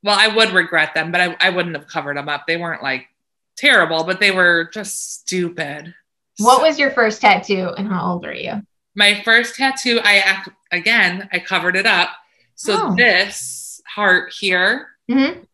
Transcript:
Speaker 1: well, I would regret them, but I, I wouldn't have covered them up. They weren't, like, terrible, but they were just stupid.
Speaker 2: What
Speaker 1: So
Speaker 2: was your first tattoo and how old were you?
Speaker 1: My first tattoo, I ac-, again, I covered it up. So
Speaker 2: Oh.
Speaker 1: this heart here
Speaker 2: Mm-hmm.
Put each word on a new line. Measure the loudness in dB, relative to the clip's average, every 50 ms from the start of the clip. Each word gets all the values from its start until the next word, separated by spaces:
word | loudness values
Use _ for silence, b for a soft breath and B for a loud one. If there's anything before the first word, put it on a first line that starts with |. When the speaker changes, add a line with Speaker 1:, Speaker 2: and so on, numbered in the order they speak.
| 0
Speaker 1:
well, | 0 4 4
I | 4 4
would | 6 4 2 4 4
regret | 2 2 2 0 0 0 0 -2
them, | -4 -4 -2
but | 0 0 0
I, | 0 0 0
I | 0 0
wouldn't | 2 0 -4 -4 -6
have | -10 -12 _
covered | -10 -8 -6 -6 -8 -8
them | -6 -6
up. | -8 -8 -4
They | -4 -4 -4
weren't, | -4 -8 -10 -6 -6
like, | -6 -6 -6 -8 _ _ _ _ _ _ _ _ _ _
terrible, | 0 2 4 6 6 4 2 0 -2 -2
but | -2 -2 0
they | 2 2
were | 4 4 4 4 4 2 0 -4 -8
just | -12 -10 -10 -10 -10 -10 -12 -14 -12
stupid. | _ -6 -4 -2 -4 -4 -4 -8 -8 -8 -10 -12 -14 -18 -20 _ _ _ _ _ _ _ _ 0
Speaker 2:
What | 4 6 6 6
Speaker 1:
So | 6
Speaker 2:
was | 2 2 2
your | -2 -2
first | 2 0 0 0 0 2 2
tattoo | 2 2 2 0 -4 -4 -2 -2 -6 -6 -6
and | -6 -6
how | -4 -4 -4 -4 -4
old | -6 -6
were | -10 -12
you? | -10 -10 -8 -8 -10 -10 _ _ _ _ _ _
Speaker 1:
My | 0 2 2 2 0 0
first | 2 2 2 2 0 -6
tattoo, | -2 -2 -2 -2 -2 -2 0 0 2 2
I | 4 4 4 4 2 -2 -2 -4
ac-, | -16 _ _ _ _
again, | -6 -4 -2 0 2 2 2 2 0 -4 -8 -6 -6
I | -8
covered | -6 -2 -4 -2 0 0 -2
it | 0 2
up. | 2 2 2 0 -2 -4 -14 _ _ _ _ _ _ _
So | -10 -4 -2 -2 0 0 0
Speaker 2:
Oh. | 2
Speaker 1:
this | 4 4 4 4 2 0 -2 -4 -12 -12 -12 -14 -14 -14 -16 -18 -18 _
heart | -16 -6 -2 2 2 2 2 0 -4 -12 -6
here | -2 0 0 2 2 0 0 -2 -6 -14 _ _ _ -2
Speaker 2:
Mm-hmm. | 2 2 2 2 0 -6 -16 _